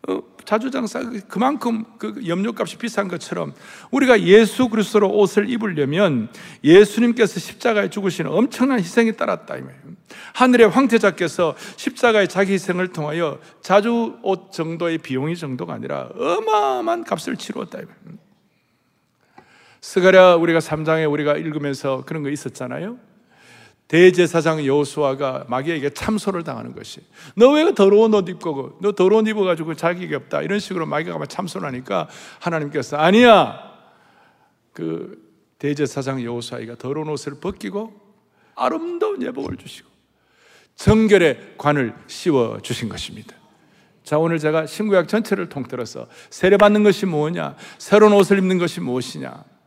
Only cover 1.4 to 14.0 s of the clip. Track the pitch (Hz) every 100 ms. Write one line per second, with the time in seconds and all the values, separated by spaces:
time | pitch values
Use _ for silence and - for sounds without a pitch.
1.4 | 254 302 240 226 226 - - 202 175 175
2.4 | 208 233 185 - 233 - 196 180 - 175
3.4 | 151 - - - - 269 262 226 170 202
4.4 | 220 - 254 220 196 214 196 208 196 -
5.4 | - 233 214 160 135 151 202 131 107 -
6.4 | - - 143 180 208 214 240 233 - -
7.4 | - - 240 214 196 - 190 170 156 180
8.4 | 269 - 254 254 175 - 226 220 - 95
9.4 | - 65 135 135 - 170 _ - - -
10.4 | 254 247 220 190 269 226 208 160 170 -
11.4 | 170 - - - - - 240 214 190 185
12.4 | 196 196 - 180 185 175 151 160 165 135
13.4 | - _ - 190 214 233